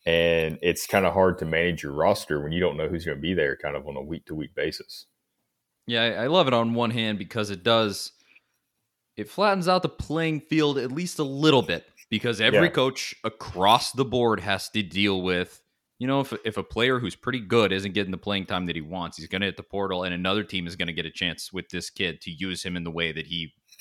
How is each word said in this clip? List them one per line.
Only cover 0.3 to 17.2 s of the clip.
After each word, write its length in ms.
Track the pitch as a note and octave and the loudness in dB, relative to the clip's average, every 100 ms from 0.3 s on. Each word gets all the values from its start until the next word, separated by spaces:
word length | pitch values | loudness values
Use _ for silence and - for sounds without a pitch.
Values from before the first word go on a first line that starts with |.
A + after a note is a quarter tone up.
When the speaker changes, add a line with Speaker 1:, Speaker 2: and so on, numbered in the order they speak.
| E2+ D#2+ D#2 | 4 0 0
Speaker 1:
it's 260 | F2 E2 - | 0 0 0
kinda 240 | G2+ F#2 | 2 2
hard 260 | F#2 F#2 F2+ | 4 2 2
to 60 | D#2+ | -2
manage 380 | E2 F2 D#2+ | 0 0 -2
your 80 | D2 | -6
roster 500 | C#2+ F2+ G#2 - D2+ | 0 0 0 -2 -4
when 120 | D2 | -2
you 80 | E2+ | 0
don't 160 | F2 D2 | 0 0
know 100 | D#2 | -4
who's 180 | F2 D#2 | -4 -6
gonna 120 | C#2 | -6
be 160 | E2 F2+ | -2 0
there 220 | C#2+ - | 0 -2
kind 180 | D2 C#2+ | -6 -8
of 100 | C#2+ | -8
on 120 | C#2 | -10
a 40 | |
week-to-week 540 | C#2 D#2+ - D#2 C#2+ - | -8 -10 -10 -10 -8 -4
basis. 500 | D#2 - - - - _ _ _ _ _ _ _ - | -4 -6 -12 -20 -20 _ _ _ _ _ _ _ -4
Speaker 2:
Yeah, 160 | A#2+ | 0
I, 220 | A#2 G2 | 0 0
I 40 | B2 | 2
love 200 | F3+ C#3+ | 4 4
it 60 | |
on 200 | A#2+ A#2 | 4 2
one 160 | A#2 A#2 | 2 0
hand 300 | A#2 A2 G#2 | 0 -2 -2
because 320 | - A#2 G2+ | -4 -4 -4
it 120 | F#2+ | -2
does, 500 | F2 A2+ A2 F#2+ - - _ _ _ _ _ _ _ _ _ - | 4 4 4 0 -8 -14 _ _ _ _ _ _ _ _ _ -12
it 120 | G#2 | -8
flattens 380 | - G#3 G3 F3 | 0 2 2 2
out 160 | F#3 | 2
the 60 | D#3 | 2
playing 500 | - - D#3 D#3+ D#3 | -4 -4 -2 0 -2
field 400 | - D#3 D3 C#3 | 0 2 2 2
at 120 | A#2+ | -2
least 280 | C#3 F3+ - | -4 -6 -4
a 40 | |
little 380 | C#3 C#3 D#3 C3+ | -4 4 8 8
bit, 240 | G2+ E2 - _ - | 6 -2 -6 _ -4
because 300 | A2 A#2+ G#2+ | -2 0 2
every 220 | A2 G#2 | 4 6
Speaker 1:
Yeah. 80 | E3+ | 6
Speaker 2:
coach 440 | D3+ C3 C3 - - A2 | 4 0 0 -8 -6 -8
across 640 | - - F2 F#2+ B2 - | -8 -8 2 6 6 4
the 140 | B2 B2+ | -2 0
board 340 | B2 A#2 G2+ | 2 2 2
has 300 | G2+ F#2+ - | 0 -2 -2
to 120 | G#2+ | -4
deal 400 | F#2 F2+ G2+ F#2+ | -2 2 2 2
with, 400 | F2+ F2+ F2+ - _ _ _ - | 0 0 -2 -8 _ _ _ -8
you 80 | B2+ | -2
know, 140 | C#3 | 0
if, 120 | C3+ A2 A2 | 0 -4 -6
if 100 | G#2+ | -6
a 60 | |
player 340 | - A2 B2 B2+ | -6 0 2 2
who's 200 | A#2+ | -2
pretty 240 | - | -6